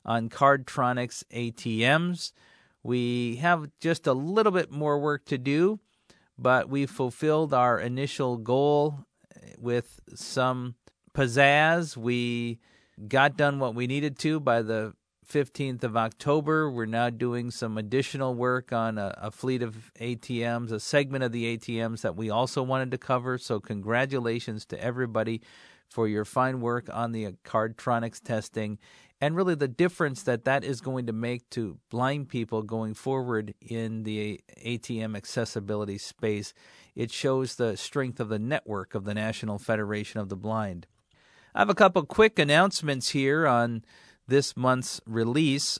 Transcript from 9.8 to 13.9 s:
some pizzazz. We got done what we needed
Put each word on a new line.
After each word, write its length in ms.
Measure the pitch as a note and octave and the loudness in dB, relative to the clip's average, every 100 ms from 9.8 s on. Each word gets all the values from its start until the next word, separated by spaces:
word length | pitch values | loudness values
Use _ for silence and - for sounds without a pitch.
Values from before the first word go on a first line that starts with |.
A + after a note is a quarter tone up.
| - - - - | -2 -14 -20 -16
some 580 | - - B2+ B2+ B2 A#2+ _ _ _ | -6 0 0 0 -6 -10 _ _ _
pizzazz. 800 | - C3+ A#2+ C#3 D3 D#3 E3+ D#3+ B2 | 0 0 8 8 8 6 4 0 -4
We 640 | A#2 B2 A#2+ A#2+ A#2+ A#2 _ _ _ - G#2 | -2 0 0 -2 -4 -6 _ _ _ -18 -2
got 300 | C3 C#3+ C3 | 4 4 4
done 220 | C#3+ C#3 | 0 2
what 160 | C3 A2+ | -2 -2
we 100 | |
needed 320 | B2 | -2